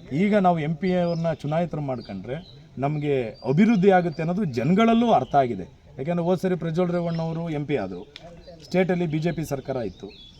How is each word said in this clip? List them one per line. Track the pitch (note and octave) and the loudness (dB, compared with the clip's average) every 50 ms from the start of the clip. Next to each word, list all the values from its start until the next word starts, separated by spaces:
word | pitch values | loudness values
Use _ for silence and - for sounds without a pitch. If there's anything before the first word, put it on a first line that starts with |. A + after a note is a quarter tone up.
| - - B2+ | -12 -6 -2
ಈಗ | D3+ G3 G#3 G#3 | 0 2 2 4
ನಾವು | G#3 F#3 F3+ F3 E3 | 4 4 4 2 2
ಎಂ | D3 D3+ E3 | 0 -2 -4
ಪಿ | D3+ - F#3 F3+ | -2 -2 0 0
ಅವ್ರನ್ನ | F3+ F3 E3+ E3+ E3 E3 E3 D#3 | 2 0 0 0 -2 -2 -2 -4
ಚುನಾಯಿತರು | - - C#3+ D#3 E3 F3 E3 - D3+ | -4 -4 -4 -2 -2 -2 -2 -4 -6
ಮಾಡ್ಕೊಂಡ್ರೆ | D3 C3+ C3 A#2 G#2+ - G2+ F#2+ F2+ A#2 C3+ D#3 - - - - - - - A#2+ | -6 -6 -6 -6 -8 -10 -10 -10 -8 -8 -8 -10 -10 -12 -20 -20 -20 -16 -8 -4
ನಮಗೆ | B2+ C#3+ D3+ D3+ C#3+ D3 C#3 C3 A#2+ A2 G#2 - - A#2+ | -4 -2 -2 -2 -2 0 0 0 -2 -4 -8 -6 -4 0
ಅಭಿವೃದ್ಧಿ | C#3 D#3 A3 A3+ A#3+ F#3+ E3+ G3 | 4 4 6 6 6 4 6 6
ಆಗುತ್ತೆ | F#3 F3+ E3+ F3 D3 - D#3+ | 6 6 4 0 -2 -4 -4
ಅನ್ನೋದು | D#3+ F3+ G3 A3 | -4 -2 -2 -4
ಜನಗಳಲ್ಲೂ | D#3 A#2 B2 A#2 C#3+ F#3 G3 A3+ A3+ A#3 A3+ B3 A#3 | -4 -2 -2 0 2 4 4 4 4 4 4 4 4
ಅರ್ಥ | G3 C#3 - - - | 4 2 2 2 2
ಆಗಿದೆ. | C#3+ C3+ B2 A2+ F#2+ F2 - - - - - - - | 2 2 2 0 -6 -8 -12 -14 -20 -20 -18 -14 -10
ಯಾಕೆಂದರೆ | C3+ D#3 F3 F3 E3 | -6 -4 -2 -2 0
ಹೋದ | F3 F#3 F3 | 0 0 0
ಸರಿ | - F#3 F#3 | 0 0 -2
ಪ್ರಜ್ವಲ್ | E3 E3+ E3 D#3 E3+ F3+ F3 F3 | -2 -2 -2 -2 0 0 0 0
ರೇವಣ್ಣ | F3 E3+ E3+ E3 E3 | -2 -2 -2 -4 -4
ಅವರು | D#3+ E3 E3 E3 E3+ E3+ | -4 -4 -4 -6 -6 -4
ಎಂ | D#3 D3 D3 | -4 -4 -4
ಪಿ | C#3 D3 | -2 -2
ಆದರು, | B2 G2 F#2 F#2+ F2 G#2 - - - - - - - - - - - - | -2 -2 -4 -8 -10 -12 -14 -18 -20 -20 -20 -20 -20 -20 -20 -20 -20 -10
ಸ್ಟೇಟಲ್ಲಿ | - - F3+ F#3+ E3 F#3 F3 F3 | -2 0 2 2 2 2 0 0
ಬಿ | E3 D3 D#3 | 0 0 0
ಜೆ | D#3 F3 - | -2 -2 -2
ಪಿ | - D#3 | -4 -4
ಸರ್ಕಾರ | - D3 C3 - - C3 | -4 -6 -6 -6 -6 -6
ಇತ್ತು, | C3 A#2 F#2+ F2+ - - G2 - - - - - - | -4 -4 -6 -8 -10 -14 -16 -16 -18 -20 -20 -20 -20